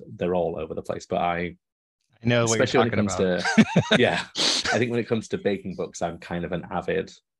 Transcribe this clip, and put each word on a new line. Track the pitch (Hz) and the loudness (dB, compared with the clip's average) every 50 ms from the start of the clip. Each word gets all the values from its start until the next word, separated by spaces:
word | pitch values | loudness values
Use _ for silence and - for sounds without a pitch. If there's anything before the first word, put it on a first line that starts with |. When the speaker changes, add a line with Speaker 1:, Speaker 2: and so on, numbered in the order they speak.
| - - - | -16 -14 -8
Speaker 1:
they're | - 92 87 90 | -4 -2 0 0
all | 90 85 82 82 80 | 0 0 -2 -2 -6
over | 80 80 82 | -8 -8 -8
the | - | -10
place. | - - 85 85 - | -6 -8 -8 -8 -6
But | - 92 87 | -4 -2 0
I, | 87 87 87 85 87 87 87 _ _ _ _ _ _ _ _ _ _ _ _ _ | 0 0 0 -2 -4 -6 -8 _ _ _ _ _ _ _ _ _ _ _ _ _
Speaker 2:
I | - | 0
know | 117 120 120 117 | 2 4 4 4
what | 113 113 110 | 2 2 2
you're | - | 2
Speaker 1:
especially | - - 131 | 4 4 4
when | 117 120 | 4 4
it | |
Speaker 2:
talking | 110 107 107 98 | 2 2 0 0
Speaker 1:
comes | 92 | 2
Speaker 2:
about. | 92 95 92 90 90 - - - | 0 2 2 2 0 0 2 6
Speaker 1:
to, | - - - 880 - - - 214 | 6 6 6 4 0 2 4 4
Speaker 2:
<laughs> | - | 4
Speaker 1:
yeah, | - 87 85 - - - - - - - - - - - | 4 4 2 0 -4 -6 -4 -2 -2 0 0 0 0 0
I | - 107 | 2 2
think | 123 117 | 2 0
when | 120 120 | 0 -2
it | 107 - | 0 0
comes | - 110 98 - | -2 -2 -2 -4
to | - 90 | -6 -2
baking | - 107 98 95 - 98 87 | 0 -2 -2 -2 -4 -8 -6
books, | 92 87 - - - | -6 -8 -8 -6 -6
I'm | 90 85 80 - | -6 -6 -6 -8
kind | - - 90 87 85 | -10 -8 -6 -6 -4
of | 82 | -4
an | 90 85 80 - | -4 -6 -6 -4
avid | 95 87 - - 85 87 92 - - _ _ _ _ | -6 -6 -2 -2 -2 -2 -2 -6 -12 _ _ _ _